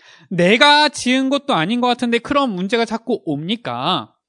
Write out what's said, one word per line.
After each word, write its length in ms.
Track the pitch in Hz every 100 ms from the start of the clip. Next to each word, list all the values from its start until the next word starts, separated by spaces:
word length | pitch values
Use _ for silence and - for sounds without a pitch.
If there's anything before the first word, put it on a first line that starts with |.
| - - -
내가 600 | 175 175 226 - 294 302
지은 400 | - 247 262 262
것도 240 | 277 285
아닌 280 | 254 170 240
것 60 | 247
같은데 320 | 240 240 233
그런 320 | 233 285 269
문제가 340 | 180 190 233 226
자꾸 360 | 220 - 220 -
옵니까? 920 | 143 160 226 - 120 147 170 107 _